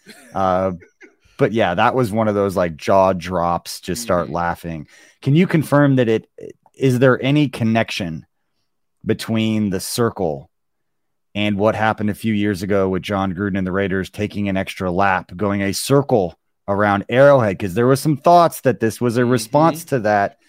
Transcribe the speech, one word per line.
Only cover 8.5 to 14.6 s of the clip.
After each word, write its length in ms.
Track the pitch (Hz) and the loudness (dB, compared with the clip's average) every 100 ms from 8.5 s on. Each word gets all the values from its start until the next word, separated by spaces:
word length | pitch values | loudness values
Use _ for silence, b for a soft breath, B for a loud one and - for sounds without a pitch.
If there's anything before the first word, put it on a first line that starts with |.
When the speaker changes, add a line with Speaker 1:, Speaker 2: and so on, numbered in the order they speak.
| _ _ _ _ _ - | _ _ _ _ _ -6
Speaker 1:
between 640 | - - 113 110 110 104 | -6 -4 -2 -2 -2 -2
the 80 | 92 | -4
circle 720 | - - 117 - 85 69 - _ _ _ _ _ _ _ _ | -6 -2 -2 -2 -4 -6 -12 _ _ _ _ _ _ _ _
and 240 | 101 104 98 | -6 -4 0
what 160 | 107 104 | 0 2
happened 340 | 110 107 107 | 0 0 -4
a 40 | 92 | -4
few 180 | 113 | -2
years 280 | 104 104 92 | 0 0 -2
ago 280 | 95 101 95 | -2 0 0
with 120 | 92 | -2
John 320 | 95 98 95 | -4 -4 -4
Gruden 240 | 90 101 95 | -4 -4 -4
and 80 | 92 | -2
the 60 | |
Raiders 380 | 95 98 95 90 | -2 -2 -4 -6
taking 380 | - 104 101 101 | -6 -6 -4 -4
an 80 | |
extra 340 | 95 | -2